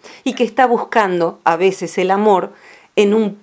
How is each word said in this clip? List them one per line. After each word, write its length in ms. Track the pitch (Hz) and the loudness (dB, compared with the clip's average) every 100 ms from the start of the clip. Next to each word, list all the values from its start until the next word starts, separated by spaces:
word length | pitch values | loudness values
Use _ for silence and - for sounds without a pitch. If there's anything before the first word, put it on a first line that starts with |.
| - - | -20 -12
y 120 | 262 233 | -8 -4
que 100 | 226 | -2
está 220 | 233 254 | 0 2
buscando 720 | 240 - 233 196 175 170 - | 0 -2 0 0 0 -2 -2
a 140 | - 165 | -2 0
veces 400 | 190 185 165 - | 0 -2 -6 -4
el 120 | 180 | -2
amor 440 | 196 214 185 190 - - - _ - | 2 2 2 0 -12 -20 -20 _ 0
en 180 | 202 | 2
un, 280 | 220 208 202 | 2 -2 -6